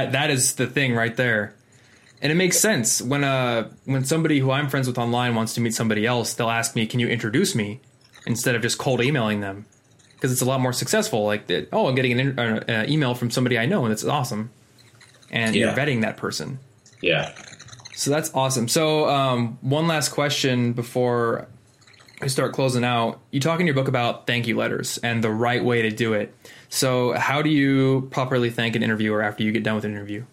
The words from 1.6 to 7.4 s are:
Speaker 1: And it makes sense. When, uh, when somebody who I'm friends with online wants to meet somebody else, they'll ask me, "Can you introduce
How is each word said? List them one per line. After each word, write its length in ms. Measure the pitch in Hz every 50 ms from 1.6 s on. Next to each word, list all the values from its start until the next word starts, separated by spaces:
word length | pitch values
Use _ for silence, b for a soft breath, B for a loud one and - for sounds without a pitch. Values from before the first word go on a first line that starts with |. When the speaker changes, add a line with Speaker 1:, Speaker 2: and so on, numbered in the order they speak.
| b b b b b b b b b b b - -
Speaker 1:
And 100 | 143 160
it 40 |
makes 220 | 175 185 180 185 -
sense. 440 | - 214 214 139 113 - - - -
When, 200 | 123 143 143 143
uh, 460 | 139 135 131 127 120 120 117 107 - - - _
when 180 | - 135 131 127
somebody 320 | 135 160 165 160 156 156 139
who 120 | 131 131
I'm 200 | 131 139 147 139
friends 160 | - 139 131
with 100 | 127 117
online 380 | 123 120 120 120 123 123 120 117
wants 180 | 113 113 110 -
to 60 | 123
meet 140 | 117 117 110
somebody 320 | - 120 110 110 107 104
else, 260 | 117 123 120 110 107 -
they'll 160 | - 120 113
ask 260 | 113 117 117 - -
me, 120 | 120 113
"Can 120 | 110 - 123
you 80 | 120 113
introduce 460 | 110 117 117 110 107 156